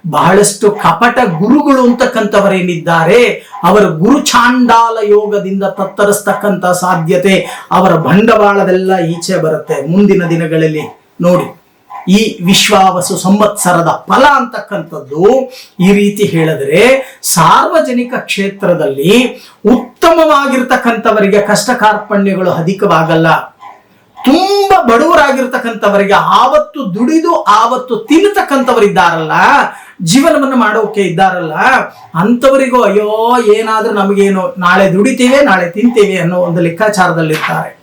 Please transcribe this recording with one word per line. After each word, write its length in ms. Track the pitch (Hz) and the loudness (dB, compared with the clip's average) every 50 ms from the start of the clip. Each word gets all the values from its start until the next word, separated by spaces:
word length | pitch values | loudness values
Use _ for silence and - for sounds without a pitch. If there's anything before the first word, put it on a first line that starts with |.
| - | -6
ಬಹಳಷ್ಟು 640 | 170 151 151 160 180 190 196 202 - - - 220 202 | -2 -2 0 2 4 4 4 2 2 0 0 -2 -2
ಕಪಟ 480 | 202 - - - - - 233 240 240 254 | 0 0 -2 -2 0 2 0 0 0 0
ಗುರುಗಳು 640 | 247 208 165 156 190 240 254 302 302 302 269 254 | -2 -2 -2 -2 0 2 2 2 2 2 2 4
ಅಂತಕ್ಕಂಥವರೇನಿದ್ದಾರೆ, 1600 | 247 240 240 - 262 - - 226 208 202 208 202 196 196 185 185 175 180 175 156 147 170 170 165 160 165 208 240 240 202 - - - - - - - | 4 2 2 2 -2 -2 -2 -2 -4 0 0 0 0 2 0 0 -2 -2 -4 -4 -2 -2 0 0 2 2 4 2 2 2 -2 -6 -12 -16 -14 -4 -2
ಅವರು 240 | 175 - 214 - - 156 156 | 2 2 2 2 2 0 0
ಗುರು 220 | 180 233 285 294 | 2 2 2 2
ಚಾಂಡಾಲ 800 | - - - 247 240 247 254 254 247 233 233 233 226 220 220 220 | 0 0 0 0 2 2 2 2 2 4 4 2 2 0 -2 -4
ಯೋಗದಿಂದ 640 | 208 208 208 208 214 208 208 202 180 190 196 196 196 | 0 2 2 2 2 0 -4 -4 -4 -4 -4 -4 -4
ತತ್ತರಿಸ್ತಕ್ಕಂಥ 1000 | - - - 190 190 - - 202 202 - - - 196 190 - - 208 185 170 - | -4 -4 -6 -8 -8 -2 -2 0 0 0 -2 -2 -4 -4 -2 -2 -2 -2 -2 -2
ಸಾಧ್ಯತೆ, 840 | - 175 - 185 180 180 170 160 160 185 180 180 196 190 175 - - - - - - | -2 -2 -2 -2 -2 -2 -2 0 0 0 0 2 2 0 0 -2 -6 -12 -16 -8 -2
ಅವರ 220 | - 190 190 185 170 | 0 0 2 2 0
ಬಂಡವಾಳವೆಲ್ಲ 1040 | 160 156 - 165 202 226 233 220 214 208 202 202 202 185 185 185 185 185 190 190 180 | 0 0 2 2 2 4 2 2 2 2 2 2 0 0 0 0 0 0 -2 -2 -2
ಈಚೆ 380 | 165 160 175 170 - - 190 | -2 -4 -4 -6 -6 -4 -4
ಬರುತ್ತೆ 500 | 165 156 156 156 147 - - 151 139 139 | -2 -2 -2 -4 -4 -4 -6 -6 -6 -4
ಮುಂದಿನ 420 | 151 175 196 208 196 190 170 170 165 | 0 2 2 4 4 2 0 0 -2
ದಿನಗಳಲ್ಲಿ. 560 | 165 165 165 151 160 160 156 156 151 151 147 - - _ _ _ _ - | -2 -2 -2 -2 -2 -2 -2 -2 -2 -4 -8 -10 -16 _ _ _ _ -2
ನೋಡಿ, 400 | 165 175 180 - - - - _ _ _ _ _ _ _ - - - 180 | 0 0 0 0 -2 -6 -14 _ _ _ _ _ _ _ -18 -10 0 2
ಈ 360 | 190 214 226 - - - 175 | 2 2 2 0 -4 -4 -2
ವಿಶ್ವಾವಸು 720 | 180 196 - - - 208 196 190 - - 185 175 - 190 | 0 0 0 2 2 2 2 2 2 0 -2 -4 -4 -6
ಸಂವತ್ಸರದ 920 | 165 - 190 202 208 214 208 - - - 180 180 170 165 156 - - - - | -4 0 0 2 2 2 0 0 -2 -2 0 0 0 0 -2 -4 -4 -4 -2
ಫಲ 160 | - 254 269 | 0 2 2
ಅಂತಕ್ಕಂಥದ್ದು 1000 | 294 285 262 240 - - 208 - - 208 175 156 - 160 143 135 131 143 156 180 214 254 269 247 247 - - - - _ - | 2 2 0 -2 -4 -8 -12 -10 -8 -10 -10 -10 -10 -14 -16 -14 -10 -4 2 2 2 2 2 -2 -4 -10 -20 -20 -20 _ 0
ಈ 120 | 175 190 | 2 2
ರೀತಿ 320 | 202 202 202 202 202 - 202 | 4 4 2 0 0 -2 -2
ಹೇಳಿದ್ರೆ, 580 | - - 165 160 156 - 135 139 139 151 180 226 254 269 269 - - - _ | -2 0 -2 -2 -2 -2 -4 -4 0 2 2 4 4 2 0 -2 -10 -16 _
ಸಾರ್ವಜನಿಕ 920 | - - - - - - - - 320 - 359 320 285 262 240 240 240 240 254 | -8 -4 0 2 2 4 2 2 0 0 0 0 0 0 -2 -4 -4 -4 -8
ಕ್ಷೇತ್ರದಲ್ಲಿ 1300 | - - - - 202 196 202 196 - - 175 175 156 151 139 135 139 143 175 214 247 254 240 - - - - - _ - | -10 -8 -6 -6 -4 -4 -6 -6 -4 -2 -2 0 0 -2 -4 -2 -2 0 2 2 2 2 0 -6 -10 -20 -20 -20 _ 0
ಉತ್ತಮವಾಗಿರ್ತಕ್ಕಂಥವರಿಗೆ 1700 | 202 247 - - - _ _ 349 339 330 320 320 311 302 277 277 269 262 254 240 - 262 254 - 240 226 208 - 233 214 214 202 196 196 202 | 0 0 0 -2 -8 _ _ 2 2 4 4 2 2 2 0 0 0 -2 -4 -2 -2 -2 -2 0 -2 -4 -2 -2 0 0 0 0 2 2 0
ಕಷ್ಟ 300 | 202 208 208 202 - - | 0 0 -2 -2 0 -2
ಕಾರ್ಪಣ್ಯಗಳು 800 | 240 - 208 214 214 214 - - 208 196 196 196 190 185 180 175 | -2 0 2 0 0 0 -4 -4 -2 0 0 0 -2 0 -2 -2
ಅಧಿಕವಾಗಲ್ಲ. 760 | 165 170 160 175 190 - 208 180 165 160 160 160 170 160 160 160 151 - - - _ _ - - - - _ _ _ _ _ _ _ - - | -2 -2 -2 -4 -2 -2 0 0 0 0 0 0 0 0 2 2 0 -2 -4 -10 _ _ -20 -20 -20 -20 _ _ _ _ _ _ _ -4 0
ತುಂಬಾ 580 | 247 285 349 370 392 403 403 392 392 392 359 | 2 2 2 2 0 0 0 2 2 2 2
ಬಡವರಾಗಿರ್ತಕ್ಕಂಥವರಿಗೆ, 1300 | - 240 233 240 302 330 339 311 294 277 262 254 254 233 262 254 233 233 220 208 - 202 196 202 202 196 | 2 2 2 2 2 2 2 2 2 0 0 -2 -4 -4 -6 -6 -6 -6 -8 -4 -2 0 0 0 0 2
ಆವತ್ತು 840 | - - - - - 233 311 269 294 302 294 - - 302 233 190 170 | 0 0 2 2 2 2 2 2 2 0 -2 -2 -8 -10 -8 -6 -4
ದುಡಿದು 480 | 214 247 311 320 330 320 349 339 311 | -2 -2 0 0 0 0 0 -2 0
ಆವತ್ತು 540 | - - 208 220 226 233 254 - - - 233 | 0 2 2 2 2 0 -2 -4 -4 -6 -6
ತಿನ್ನತಕ್ಕಂಥವ್ರು 920 | 208 - - 285 349 403 415 - 392 - - 277 262 247 254 233 226 208 | -6 -2 0 2 2 2 2 0 0 -2 -2 -2 -2 0 0 2 2 2
ಇದ್ದಾರಲ್ಲ, 460 | 202 170 190 180 170 165 160 160 156 156 170 196 233 277 269 208 - - - - - - - | 2 2 2 0 0 0 -2 -4 -2 0 2 2 2 2 2 0 -2 -6 -14 -20 -20 -14 -8
ಜೀವನವನ್ನು 540 | 185 160 190 269 302 330 302 277 269 262 269 | -4 2 2 4 4 4 2 2 0 0 0
ಮಾಡೋಕೆ 460 | 240 220 208 214 226 214 - - 202 | 0 0 0 0 -2 -2 -2 -2 -2
ಇದ್ದಾರಲ್ಲ, 520 | 196 170 160 185 190 190 185 180 165 156 151 160 214 254 262 - - - - - - - - | -2 -2 0 0 0 0 0 -2 -6 -6 -4 -2 0 0 0 0 -2 -4 -12 -20 -20 -10 -4
ಅಂಥವರಿಗೂ 680 | 165 185 220 247 240 269 269 269 269 269 247 247 247 | -2 0 0 0 2 2 2 2 2 0 2 0 0
ಅಯ್ಯೋ 540 | 226 202 196 208 214 208 214 220 226 233 254 247 240 208 208 | 2 2 0 0 0 0 -2 -2 0 0 0 2 2 2 2
ಏನಾದ್ರೂ 380 | 226 226 220 220 220 208 233 208 | 2 0 -2 -2 -2 -2 -2 -2
ನಮಗೇನು, 600 | 202 196 196 202 196 196 196 196 190 180 180 - 185 | -2 0 0 2 2 2 2 0 -2 -4 -6 -6 -2
ನಾಳೆ 340 | 180 180 185 190 196 180 | 0 0 2 2 2 2
ದುಡಿತೀವಿ, 520 | 170 190 202 262 - - 247 247 269 277 285 | 2 2 0 0 0 0 0 2 2 2 2
ನಾಳೆ 260 | 233 190 185 180 170 | 2 2 0 -2 -4
ತಿಂತೀವಿ 480 | - 208 240 240 - 226 202 190 185 180 | -4 0 0 0 2 2 2 2 0 -2
ಅನ್ನೋ 180 | 165 175 180 | -2 -2 0
ಒಂದು 240 | 180 180 175 165 170 | -2 -2 -2 0 -2
ಲೆಕ್ಕಾಚಾರದಲ್ಲಿರ್ತಾರೆ. 1120 | 170 165 165 - 220 214 202 185 180 160 160 165 160 156 151 - - - - 160 - - - _ | -2 -2 -2 -2 -2 -2 0 0 0 0 0 -2 -2 -2 -2 -4 -4 -6 -6 -6 -8 -10 -14 _